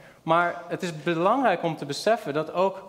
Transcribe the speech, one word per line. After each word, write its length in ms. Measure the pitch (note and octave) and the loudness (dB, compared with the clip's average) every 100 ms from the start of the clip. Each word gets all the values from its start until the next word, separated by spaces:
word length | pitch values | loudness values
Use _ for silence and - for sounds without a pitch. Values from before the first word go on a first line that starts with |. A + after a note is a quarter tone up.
| - - - | -20 -8 2
Maar 360 | E3 F3 - - | 2 2 -2 -8
het 160 | D#3+ | -6
is 200 | F3+ D#3 | -6 -4
belangrijk 600 | D3+ E3 F3+ B3+ B3 E3+ | -2 0 2 4 2 2
om 120 | E3+ D#3 | -2 -4
te 100 | D3 | -6
beseffen 480 | C#3+ - A3 D#3 | -2 0 0 0
dat 200 | D3 D#3 | -4 -2
ook 300 | F3 F#3+ F#3+ | 0 0 -2